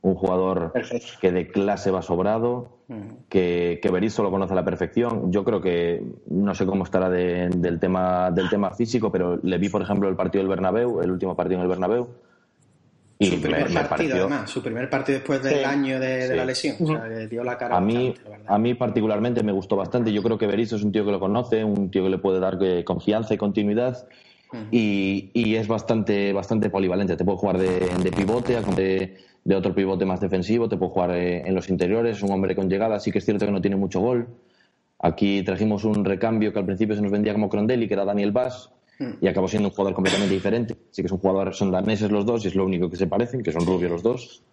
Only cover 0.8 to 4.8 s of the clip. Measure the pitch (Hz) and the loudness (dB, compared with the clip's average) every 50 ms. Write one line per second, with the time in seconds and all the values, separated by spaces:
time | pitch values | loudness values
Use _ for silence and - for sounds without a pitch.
0.8 | - - 123 120 - - - - - 92 87 90 82 - - 104 98 104 101 92 | -4 -4 -8 -8 -8 -10 -10 0 0 2 2 2 -4 -2 -2 0 0 0 0 0
1.8 | - 101 92 92 87 - 87 85 92 104 107 113 117 120 123 123 120 - - _ | 0 -2 -2 -2 -2 -2 -2 0 0 0 0 0 0 -2 -2 -4 -8 -14 -20 _
2.8 | _ - 120 107 101 113 - - - _ - 95 90 87 87 87 87 87 85 - | _ -16 -14 -14 -12 -14 -16 -20 -16 _ 2 2 2 4 2 0 0 0 -2 0
3.8 | - 101 90 92 104 110 104 - 104 95 92 98 95 87 95 92 85 92 90 - | 0 0 2 2 0 0 0 0 0 0 0 0 0 0 0 0 0 0 -2 -2